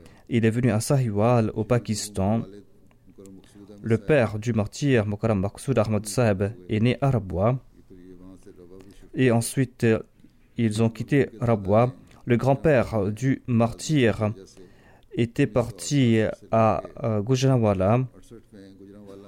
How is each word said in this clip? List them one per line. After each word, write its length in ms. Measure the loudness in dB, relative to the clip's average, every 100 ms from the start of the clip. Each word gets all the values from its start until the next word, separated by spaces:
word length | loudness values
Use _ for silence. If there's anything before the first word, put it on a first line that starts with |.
| -20 -20 -4
il 160 | 0 2
est 40 |
venu 220 | 2 0
à 80 | 0
Sahiwal, 720 | 0 0 0 0 2 2 0
au 100 | -2 -2
Pakistan. 760 | -2 -2 -6 -6 -2 0 -2 -4 -14 -20 _ _ _ -20 -20 -20 -20 -20 -20 -20 -12
Le 140 | -2 -2
père 400 | 2 2 2 -2
du 140 | -2
martyr, 520 | -2 -2 -2 2 2 0
Mukarram 340 | -2 0 0
Maqsood 380 | -2 -6 -2 0
Ahmad 280 | 0 -2 -2
Saheb, 460 | 0 0 0 -2 -6 -6
est 120 | 0
né 180 | 0 2
à 120 | 0
Rabwa. 520 | 0 -2 -2 0 -2 -8 -20 -20 -20 -20 -20 -20 -20 -20 -20 -20 -20 -20 -20 -10
Et 160 | 0 2
ensuite, 540 | 2 0 -2 -4 0
euh, 160 | 0 0 -4 _ -20 _ _ -4
ils 240 | -2 0
ont 80 | 0
quitté 400 | -2 -2 0 0 -2
Rabwa. 540 | -2 -2 2 2 2 -2 -18 -14 -2
Le 120 | 0
grand-père 760 | 2 0 2 2 0 -2 -4
du 320 | -2 -2 -4 -2
martyr 880 | 0 0 -2 -2 2 2 2 -4 -6 -14 -20 -20 -20 -20 -20 _
était 340 | -4 -2 0 0
parti 720 | 0 -4 -8 -2 2 4 4 0 -4 -2
à, 300 | 2 2 0 -4 -8
euh, 180 | -4 -4
Gujranwala 840 | -2 0 2 2 2 2 2 2 0 -10 -20 -20 -20 -20 -20 -20 -20 -20 -20 -20